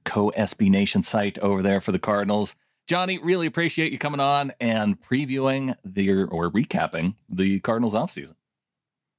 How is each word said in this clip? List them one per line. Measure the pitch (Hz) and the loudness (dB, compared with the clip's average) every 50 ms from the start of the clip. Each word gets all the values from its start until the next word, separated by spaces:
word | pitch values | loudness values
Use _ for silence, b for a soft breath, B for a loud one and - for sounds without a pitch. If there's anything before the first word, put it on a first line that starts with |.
| - | -8
co-S | - - 107 104 101 - 110 104 - - | -4 0 0 0 2 0 0 -2 -2 0
B | - 107 95 | 2 4 4
Nation | 98 98 101 - - 101 | 4 4 2 2 0 0
site | - - - 107 101 101 - - | 0 0 0 0 0 -2 -2 -2
over | 101 98 98 95 | 0 0 0 2
there | 92 98 98 95 | 2 2 2 0
for | - 107 | 0 -2
the | 92 - | -2 -2
Cardinals. | - 107 104 101 101 104 104 107 190 - - - _ _ _ _ _ | 0 -2 -2 0 0 0 0 0 -2 -4 -6 -10 _ _ _ _ _
Johnny, | - 170 180 185 185 190 151 | -2 -2 0 0 -2 -4 -2
really | 151 170 185 180 165 | 0 0 0 2 0
appreciate | 156 - 170 170 156 - 160 160 156 | -2 0 0 -2 0 0 -2 -2 -2
you | 139 123 | -2 -4
coming | - 143 147 139 | -4 -4 -2 0
on | 139 139 143 143 139 135 - - | 2 2 2 2 0 -2 -6 -4
and | 123 117 113 110 107 104 95 - | -2 0 0 2 2 0 0 -2
previewing | _ - 127 135 151 127 135 135 135 135 135 135 135 131 117 - - | _ -2 -2 0 0 -2 -2 0 0 0 0 0 -2 -4 -6 -6 -10
the, | 92 95 101 98 98 98 95 95 | -6 -2 0 2 2 4 2 2
or | - 87 82 85 87 | 0 0 -2 -2 0
recapping | - 107 151 - - - 80 76 - 80 80 95 107 - _ - | 2 0 0 0 0 -2 -2 -2 -2 -2 -2 -2 -4 -6 _ -6
the | 90 92 95 98 98 95 | -2 0 2 2 2 0
Cardinals | - 120 113 113 123 110 104 | 0 0 0 0 0 0 0
offseason. | 110 151 - - - 69 - - _ _ _ _ _ _ _ _ _ _ _ _ _ _ _ _ | -2 -2 -4 -6 -10 -12 -14 -18 _ _ _ _ _ _ _ _ _ _ _ _ _ _ _ _